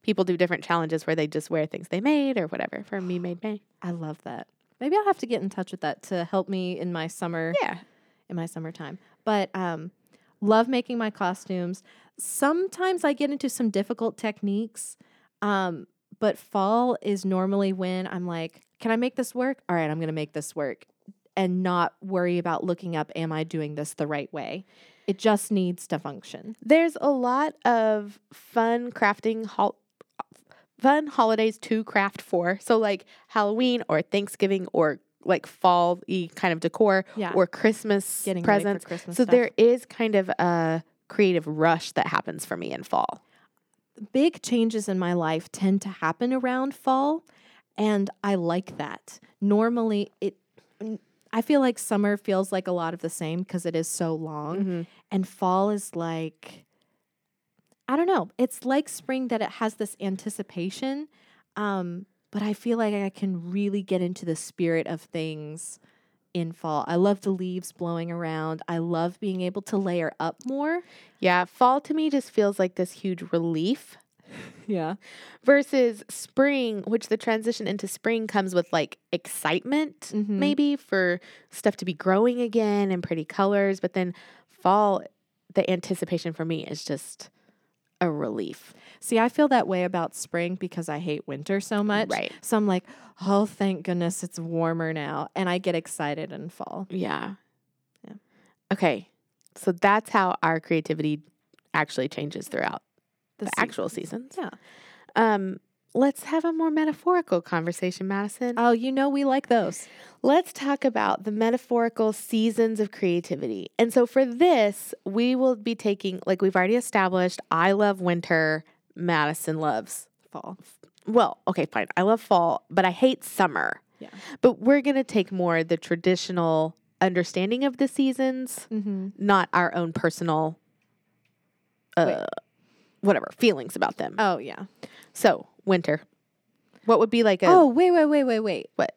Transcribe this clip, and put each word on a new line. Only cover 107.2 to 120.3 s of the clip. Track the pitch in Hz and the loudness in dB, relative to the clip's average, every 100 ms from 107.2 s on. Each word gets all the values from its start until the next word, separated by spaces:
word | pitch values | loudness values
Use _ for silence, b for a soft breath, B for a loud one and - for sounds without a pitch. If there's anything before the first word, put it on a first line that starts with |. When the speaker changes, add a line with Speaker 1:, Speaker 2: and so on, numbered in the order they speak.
| - 175 | 2 -2
Speaker 1:
conversation, | - 170 165 170 180 - 190 | 0 -2 -2 -4 -6 -4 -4
Madison. | 196 208 - 247 233 | -4 -6 -6 -4 2
Speaker 2:
Oh, | 240 | 4
you | 233 254 | 4 0
know | 262 277 | 0 0
we | 277 | 2
like | 277 269 - | 2 0 2
those. | 233 165 - - B B B | 2 2 -6 -14 B B B
Speaker 1:
Let's | 254 311 359 | 4 4 2
talk | - 277 285 | -6 -2 0
about | 269 220 208 - | 0 2 0 0
the | 196 | -2
metaphorical | 214 226 240 - 240 233 226 220 | 0 0 0 0 0 0 2 0
seasons | 208 - 226 226 208 226 220 | -2 -2 0 2 2 0 2
of | 208 | -4
creativity. | - 190 175 170 139 135 101 - - | 0 0 0 -2 -6 -4 -6 -6 0
And | 233 | 2
so | 254 | 4
for | 240 269 | 4 2
this, | 262 240 359 285 208 196 - - | 0 4 6 6 4 0 -14 -10
we | 196 202 247 | -4 0 2
will | 254 262 | 4 2
be | 240 214 | 0 -4
taking, | 226 214 202 196 185 - | -2 -2 -2 -4 -4 -2
like | 185 | 2
we've | 196 | 2
already | 185 185 | 4 2
established, | 240 - 208 185 185 180 - - | 2 2 0 2 2 0 -2 -2
I | 165 180 | 2 4
love | 196 208 190 | 4 2 2
winter, | 180 175 - 165 156 160 - b _ | 0 -2 2 2 2 -2 -6 b _
Madison | - 175 165 151 165 - 160 | -6 0 2 0 -2 -4 -2
loves | 156 113 - - - _ _ | 0 -2 -4 -14 -16 _ _